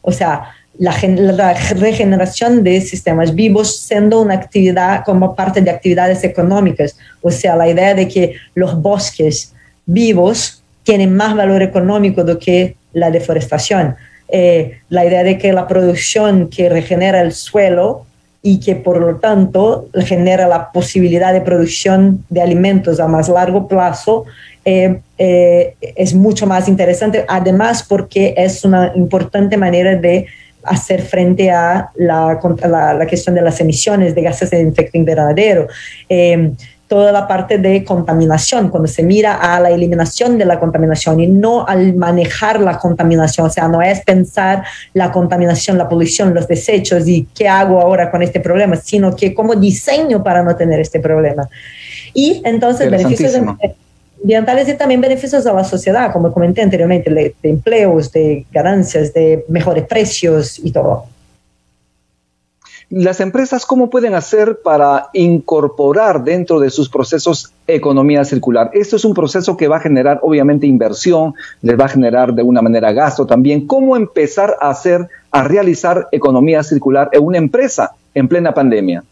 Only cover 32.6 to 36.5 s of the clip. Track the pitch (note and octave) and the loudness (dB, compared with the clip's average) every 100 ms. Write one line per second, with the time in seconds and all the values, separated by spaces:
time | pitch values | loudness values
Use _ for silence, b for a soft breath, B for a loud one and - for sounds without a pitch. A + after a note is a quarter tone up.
32.6 | F3 E3 D#3 D3+ D#3+ F#3 - F3 E3+ D#3+ | 0 0 0 0 -2 -2 -2 0 0 0
33.6 | E3 - - G#3 F3+ D#3+ E3+ - F#3 F3 | -2 0 0 0 0 0 -2 -2 -2 0
34.6 | D#3+ D#3+ D#3+ E3+ D#3+ D#3+ D3 D#3 G#3+ F3+ | 0 0 -2 0 0 0 0 2 2 2
35.6 | D#3 B B B - F#3 F3 E3+ D#3+ | -2 B B B -4 2 2 2 0